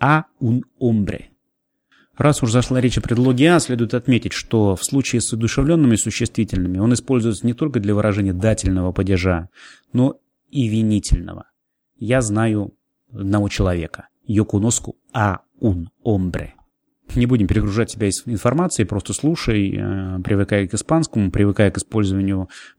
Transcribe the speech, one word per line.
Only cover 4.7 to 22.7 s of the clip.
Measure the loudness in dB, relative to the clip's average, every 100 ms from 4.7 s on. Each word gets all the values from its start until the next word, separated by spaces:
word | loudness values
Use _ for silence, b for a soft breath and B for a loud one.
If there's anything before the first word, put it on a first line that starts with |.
в | 0
случае | -2 -2 0 -2
с | -2
одушевленными | -2 -2 0 2 4 4
существительными | 2 0 -4 -4 -2 -2 -2 -2 0
он | 2
используется | 0 0 0 0 -2 -2
не |
только | -2 -2 -2
для | 0
выражения | 0 2 0 0
дательного | 0 0 0 0 0 -2
падежа, | -2 0 2 2 -2 -4 B B B B
но | 0 0 -2 _ _ _
и | -2 0
винительного. | 2 2 2 2 -2 -2 -14 -18 _ _ _ _ -10
Я | -2 0
знаю | 0 0 0 0 -4 -10 _ _ _
одного | -8 -2 0 0
человека. | 0 0 0 -4 -10 -20 _ -2
Yo | 0
conozco | 0 0 0 -2 -6 -16 _
a | -2 0 -2 _ -4
un | -2 -2 -4 _
hombre. | -2 0 0 -4 -10 -14 _ _ _ _ -6
Не | 0 2
будем | 2 2
перегружать | 2 0 0 -2
себя | -2 -2
ис-, | -2 -4
информацией, | -2 0 0 0 0 -2
просто | -2 -4
слушай, | -4 -2 -2 0 0 0
э, | -2 -4 -4 -6 -6
привыкай | -2 0 2 0 0
к |
испанскому, | -4 0 0 0 0 0
привыкай | 2 2 4 2
к | 0
использованию | -4 -2 0 0 0 -2 -6 B B